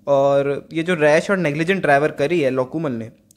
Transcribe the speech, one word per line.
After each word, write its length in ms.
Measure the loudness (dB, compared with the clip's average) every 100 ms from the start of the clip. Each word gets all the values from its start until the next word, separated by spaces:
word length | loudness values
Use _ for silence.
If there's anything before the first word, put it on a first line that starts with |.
| -2
और 600 | 2 2 2 0 -4 -6
ये 100 | -6
जो 120 | -4
रैश 360 | 2 4 4 2
और 60 | -2
नेग्लिजेंट 460 | -2 -2 -2 0
ड्राइवर 280 | 2 2 2
करी 300 | -2 -2 0
है 100 | 0
लोकुमल 420 | -2 -4 -6 -6
ने, 200 | -6 -10 -18 _